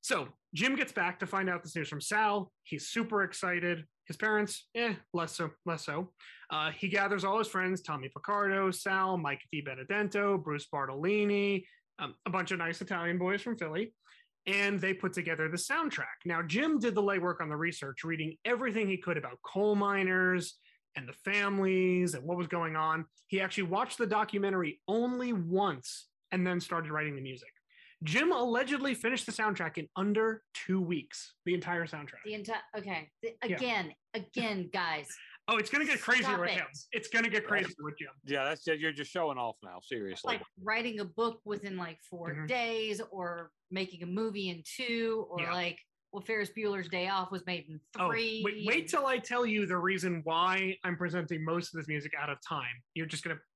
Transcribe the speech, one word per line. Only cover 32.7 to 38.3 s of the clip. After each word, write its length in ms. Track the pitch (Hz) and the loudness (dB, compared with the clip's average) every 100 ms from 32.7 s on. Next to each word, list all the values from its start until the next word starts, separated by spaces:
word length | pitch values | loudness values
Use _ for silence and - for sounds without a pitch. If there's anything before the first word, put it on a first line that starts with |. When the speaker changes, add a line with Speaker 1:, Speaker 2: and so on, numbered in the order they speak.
| 214 | -10
Speaker 2:
okay. 340 | 196 175 156 _ | -6 -6 -8 _
The, 120 | 233 226 | -10 -6
Speaker 1:
Yeah. 120 | 247 180 | -4 0
Speaker 2:
again, 380 | 247 220 170 - _ | 0 0 -2 -8 _
again, 560 | 220 190 - 233 196 180 | -10 -6 -4 -2 -2 -2
guys. 360 | 196 170 156 147 - - - - | -2 -2 -2 -6 -14 -18 -14 0
Speaker 1:
Oh, 80 | 226 | 0
it's 120 | - | 2
gonna 160 | 285 | 0
get 160 | 302 269 | 2 0
crazier 220 | - 247 | 4 4
Speaker 2:
Stop 180 | 247 196 | 4 2
Speaker 1:
with 100 | 175 | 0
Speaker 2:
it. 40 | 185 | 0
Speaker 1:
him. 60 | - - - | -2 -8 -6
It's 160 | 233 220 | -6 0
gonna 200 | 226 226 | 2 2
get 140 | 214 | 2
Speaker 3:
That's 40 | 214 | 2
Speaker 1:
crazier 260 | 202 185 - | 0 0 -4
with 180 | 151 147 | -8 -8
Jim. 120 | 143 - | -12 -12
Speaker 3:
Yeah, 200 | - | -2